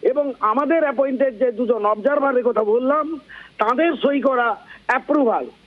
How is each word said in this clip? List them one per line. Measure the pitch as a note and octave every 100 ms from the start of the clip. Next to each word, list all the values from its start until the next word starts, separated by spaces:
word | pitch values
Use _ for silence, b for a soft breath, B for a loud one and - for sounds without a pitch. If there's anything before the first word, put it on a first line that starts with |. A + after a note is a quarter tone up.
এবং | - C4 C#4+ A#3+
আমাদের | G#3 A3+ C#4+ E4
অ্যাপয়েন্টেড | D4+ B3+ C#4 C4 C4+ G#3+
যে | B3+
দুজন | G#3+ A#3+ A#3 G#3
অবজারভারের | G#3+ G3 - C#4 B3+
কথা | A#3+ G#3+
বললাম, | G#3+ A3+ B3+ D4 D4+ D#4+ - B B _
তাদের | G#3+ B3 E4 C4+
সই | - C#4+
করা | C4 C4 A#3+ G#3 B B -
অ্যাপ্রুভাল। | B3 - D4+ B3+ F3+ B2+ -